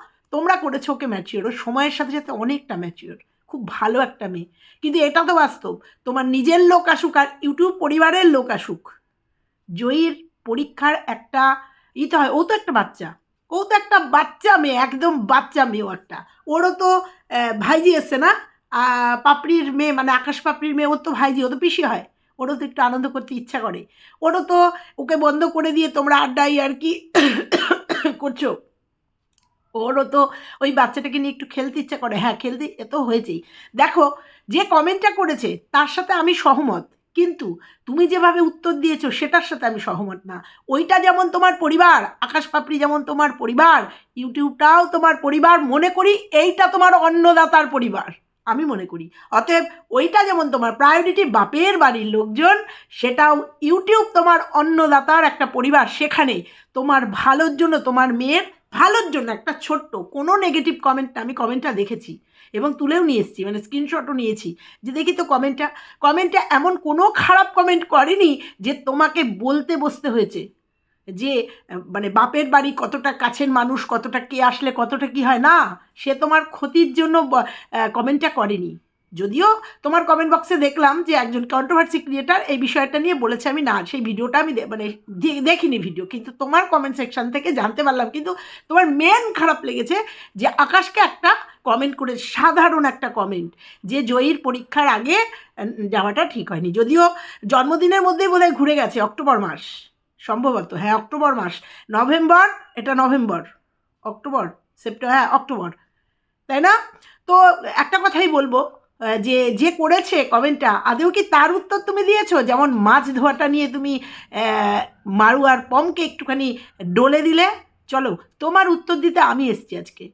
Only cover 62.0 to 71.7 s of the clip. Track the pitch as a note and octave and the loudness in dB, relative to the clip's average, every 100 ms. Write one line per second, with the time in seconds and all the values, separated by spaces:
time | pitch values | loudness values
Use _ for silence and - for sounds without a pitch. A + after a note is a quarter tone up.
62 | - E3 _ _ _ G#3+ C#4+ D4 C#4+ E4+ | -14 -20 _ _ _ -6 -4 -4 -2 0
63 | E4 A#3 - - F#3+ G#3 G#3+ C#4+ D4 D#4+ | 2 0 -2 -6 -8 -8 -8 -6 -4 -6
64 | D4 C4 A3+ G#3+ F3 E3+ - _ A#3 C#4 | -6 -6 -4 -6 -8 -14 -20 _ -10 -4
65 | D#4+ F4 E4+ B3+ C#4 C4+ D4 - - - | -2 -2 0 0 -2 -4 -8 -10 -20 -2
66 | C#4+ D#4+ F4+ F#4+ - C#4 E4+ F#4 D4+ D4+ | 0 2 2 0 2 0 0 -2 -2 2
67 | G4+ - - F#4 F#4+ F#4 F4+ F4 E4+ D4 | 2 2 4 4 4 2 2 0 2 2
68 | D4 G4 E4+ C4+ - - G#3+ C#4+ C4+ C#4 | 4 4 2 2 -8 -10 -6 -6 -4 0
69 | D#4 D#4+ B3 F#3 B3 D4 C#4+ D#4+ D4 - | 0 0 -4 -2 -2 -2 -2 -4 -4 -4
70 | D4 A3+ G3+ F3 D#3+ _ _ _ _ _ | -4 0 -2 -4 -14 _ _ _ _ _
71 | - F#3 C4+ C4 - - - | -18 -8 -4 -4 -6 -12 -16